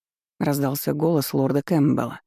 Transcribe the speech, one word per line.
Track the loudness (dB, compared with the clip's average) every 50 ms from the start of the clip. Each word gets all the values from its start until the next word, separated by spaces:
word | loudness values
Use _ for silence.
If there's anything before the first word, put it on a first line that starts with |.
| _ _ _ _ _ _ _ -4
раздался | -2 -2 0 0 0 -2 -2 -2 -4 -4 -2
голос | 0 0 0 2 0 0 0 0
лорда | 0 0 2 0 -2
Кэмпбелла. | 0 0 2 2 4 4 2 0 -2 -6 -8 -14 -18